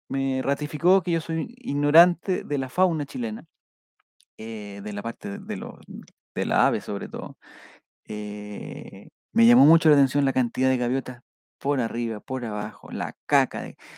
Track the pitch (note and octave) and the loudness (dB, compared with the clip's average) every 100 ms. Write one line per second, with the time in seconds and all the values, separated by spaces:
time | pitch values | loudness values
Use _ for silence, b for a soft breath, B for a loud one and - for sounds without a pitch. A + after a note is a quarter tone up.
0 | - C3+ C3+ C3 B2+ C#3 D3 D3 E3+ F#3+ | -6 -2 -2 0 0 -2 -2 -2 2 4
1 | F3 E3 - D#3+ - - - C#3+ D3 D3 | 2 -2 -2 -4 -4 -8 -4 0 4 6
2 | F3+ E3+ - F3+ - C#3+ C3 - F#3 D#3+ | 6 4 -4 -4 -2 -4 -4 0 2 0
3 | C#3+ C3 A#2 G#2+ D#3+ _ _ _ _ _ | -4 -4 -4 -6 -12 _ _ _ _ _
4 | _ _ _ - A2 A2+ G#2 G2+ G2+ G2+ | _ _ _ -12 -10 -8 -8 -8 -8 -6
5 | A2+ A2+ G#2 G2 - G2 G2 - - - | -6 -6 -6 -8 -6 -6 -8 -12 -12 -12
6 | - _ _ - F#2+ F#2+ B2+ A#2 - G2+ | -12 _ _ -4 0 2 2 0 -4 -6
7 | G2 G2 G2 - B B B B B _ | -6 -8 -10 -12 B B B B B _
8 | - G#2+ G#2 G#2 G#2 G2+ G#2 - - F#2+ | -12 -8 -8 -8 -10 -8 -8 -10 -10 -14
9 | G#2 - _ A2+ A2+ A#2+ C#3+ E3 D#3+ D3 | -16 -20 _ 4 6 8 8 6 6 6
10 | C3+ C#3+ C3+ C3 A#2+ B2+ C3 C3 A#2+ C3 | 4 2 0 0 0 0 0 0 0 -2
11 | B2+ B2 _ _ _ _ C#3+ C#3+ A#2 A2+ | -4 -12 _ _ _ _ -2 0 -2 -2
12 | A#2 G#2+ - C3 A#2+ G#2+ G#2 - - G#2 | -4 -4 -6 -6 -4 -4 -6 -10 -10 -6
13 | F2 - - C#3+ C3 A2 G#2+ G2+ B | -6 -8 0 0 0 -4 -10 -12 B